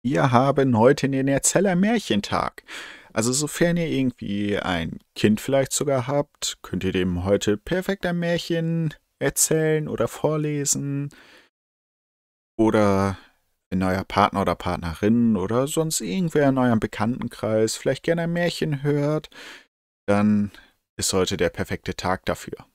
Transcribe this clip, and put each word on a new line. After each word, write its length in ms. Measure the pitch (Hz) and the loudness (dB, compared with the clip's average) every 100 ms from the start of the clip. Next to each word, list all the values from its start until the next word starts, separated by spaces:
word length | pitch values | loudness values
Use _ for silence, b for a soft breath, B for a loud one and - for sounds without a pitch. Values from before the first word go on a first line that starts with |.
Wir 280 | 123 160 139 | 0 2 4
haben 460 | 123 139 139 135 113 | 4 4 2 2 6
heute 300 | 120 147 135 | 6 4 0
den 220 | 135 135 | 0 0
Erzähler 480 | 139 - 170 196 175 | 0 2 2 2 2
Märchentag. 840 | 202 233 - 214 - - - - - B B B B | 2 0 0 -2 0 -2 -2 -8 -18 B B B B
Also 180 | - 113 | -2 0
sofern 460 | 131 147 - 170 170 | 0 -4 0 2 2
ihr 100 | 165 | 0
irgendwie 680 | 135 131 - 110 101 104 98 | 0 -2 -2 -6 -4 -2 -2
ein 400 | - 87 82 - _ - | -2 -4 -4 -10 _ 0
Kind 240 | 107 107 | 2 2
vielleicht 320 | - 139 131 | 2 0 0
sogar 340 | - 143 135 123 | -2 -2 -2 0
habt, 520 | 143 143 _ - - | -4 -4 _ -10 -10
könnt 200 | - 92 | -8 -4
ihr 80 | 92 | -2
dem 320 | 92 92 87 | 0 0 -2
heute 320 | 95 101 107 104 | 0 2 2 -2
perfekt 500 | - 180 185 196 180 | -2 -4 -2 -4 -2
ein 140 | 175 | -2
Märchen 720 | 170 170 - 165 165 165 160 - _ _ | -2 -2 -2 -4 -2 -2 -4 -6 _ _
erzählen 680 | 139 - - 160 156 156 151 | -4 0 0 2 2 0 -2
oder 220 | 113 117 | -2 -4
vorlesen. 1000 | - 151 156 151 147 139 139 139 139 143 B B B B _ _ _ _ _ _ _ _ _ _ - | -2 -2 -2 -2 -2 -2 -2 -2 -4 -6 B B B B _ _ _ _ _ _ _ _ _ _ 0
Oder 580 | 110 110 104 98 98 95 B _ _ _ _ | 2 4 4 4 0 -2 B _ _ _ _
wenn 140 | 92 | -2
euer 200 | 92 92 | 0 -2
Partner 380 | - - 101 98 | -2 2 2 2
oder 140 | 90 87 | -2 -2
Partnerin 840 | 92 87 85 78 104 117 117 107 | -4 -4 -6 0 2 4 4 2
oder 280 | 117 117 139 | 0 0 0
sonst 360 | 160 160 - | -2 -2 -4
irgendwer 480 | 220 190 170 151 139 | -4 -2 0 2 2
in 80 | 135 | 4
eurem 240 | 123 110 | 2 2
Bekanntenkreis 960 | 107 - 110 127 117 - 110 110 110 - | 0 -2 -2 -2 -8 -6 -2 2 2 0
vielleicht 260 | 143 135 | -2 -2
gerne 200 | - 170 | 0 -2
ein 100 | 165 | 0
Märchen 500 | 170 175 - 156 143 | 0 -2 -2 -4 -2
hört, 460 | 143 143 143 151 - B B B B _ _ _ - | 0 0 0 -2 -6 B B B B _ _ _ -2
dann 420 | 104 104 104 101 B B _ _ - | 2 4 2 0 B B _ _ -6
ist 160 | 98 | -2
heute 240 | 98 92 90 | 0 0 0
der 140 | 87 | -2
perfekte 440 | - 92 95 - - | -2 -6 -6 -8 -6
Tag 300 | 90 95 - | -4 -2 -4
dafür. 400 | 85 - - - | -6 -8 -14 -18